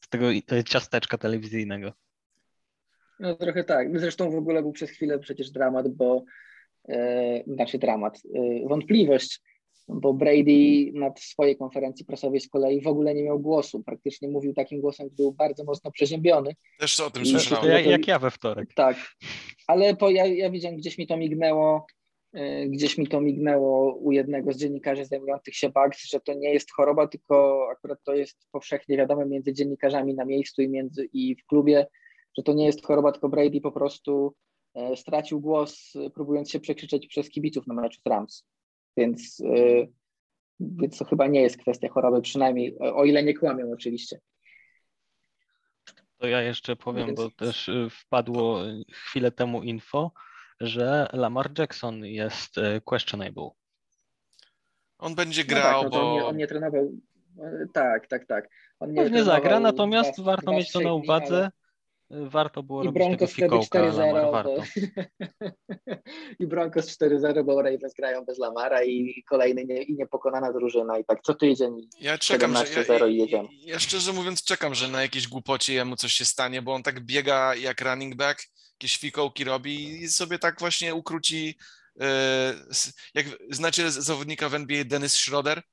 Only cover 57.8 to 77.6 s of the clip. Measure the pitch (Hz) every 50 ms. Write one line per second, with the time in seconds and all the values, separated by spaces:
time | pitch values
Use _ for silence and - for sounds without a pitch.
57.8 | 135 123 113 113 - _ - 127 - _ - 104 107 - _ _ _ _ _ _
58.8 | - 151 151 - 220 226 226 233 220 202 170 151 143 180 196 220 233 220 208 202
59.8 | 208 202 220 226 233 185 - - 190 190 190 190 - 185 185 180 180 - - 180
60.8 | 170 170 170 156 143 156 160 165 156 139 175 180 190 196 - _ _ _ _ _
61.8 | _ _ _ _ _ _ - 147 147 135 135 151 151 151 _ - 139 135 139 135
62.8 | 139 185 143 175 180 180 185 - 185 170 - - 180 175 - 117 110 - - -
63.8 | - 165 - 107 160 151 151 156 151 151 143 113 104 143 135 143 - - - 208
64.8 | 190 196 - - 185 - _ _ 190 175 _ _ 214 190 185 _ _ _ 202 185
65.8 | _ - 208 - _ - 294 320 311 294 233 _ 185 160 156 165 170 165 160 165
66.8 | 160 - - - 160 151 143 143 139 147 143 151 143 135 139 139 135 135 131 131
67.8 | 135 135 - - 135 131 127 127 127 120 127 127 127 117 113 117 120 131 131 127
68.8 | 123 127 127 123 123 123 123 127 - - 143 131 127 127 127 127 127 131 127 127
69.8 | 139 143 151 139 135 131 - 135 - 135 131 135 135 131 120 127 120 120 117 120
70.8 | 113 113 113 110 110 - 110 107 _ - 147 151 - 143 139 127 135 123 120 117
71.8 | 113 _ - _ - 147 151 156 - - 135 127 123 123 123 120 117 - 151 156
72.8 | - - 120 117 120 113 113 113 113 110 117 107 104 104 - - 143 165 160 165
73.8 | - - - 190 175 180 190 185 180 180 185 170 - - 190 175 - 151 139 117
74.8 | 127 131 131 131 135 131 - 135 123 120 120 135 120 - 135 127 - - 135 131
75.8 | 127 127 127 117 - 120 - - 127 - - - 131 123 127 131 123 123 135 131
76.8 | 120 143 135 127 123 117 127 143 139 139 139 135 131 131 127 123